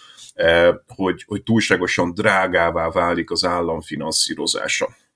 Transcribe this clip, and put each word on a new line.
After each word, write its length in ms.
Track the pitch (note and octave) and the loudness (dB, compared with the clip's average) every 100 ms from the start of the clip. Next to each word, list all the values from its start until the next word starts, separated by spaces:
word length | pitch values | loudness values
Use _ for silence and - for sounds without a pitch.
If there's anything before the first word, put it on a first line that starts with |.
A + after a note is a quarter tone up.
| - - - | -20 -20 -14
e, 500 | - E2 E2+ F2 E2+ - | 0 2 6 4 2 -6
hogy, 360 | - F#2+ F2 - | -4 -2 -2 -6
hogy 160 | G2+ | -8
túlságosan 720 | - A2+ - F#2 F2+ - F2 | 0 0 2 0 0 0 -2
drágává 760 | E2+ G#2 F#2+ F#2 F2 E2+ E2 E2 | 0 0 2 2 2 2 0 -2
válik 420 | F2+ E2+ F2 D#2+ | 0 0 0 -2
az 140 | E2+ F2 | -2 -2
állam 360 | F2 E2+ D#2+ | -2 -2 -4
finanszírozása. 1080 | - C#2+ D#2 D#2 - D#2 D2 - - - - - _ | -6 -8 -4 -2 -2 -4 -4 -4 -4 -4 -6 -8 _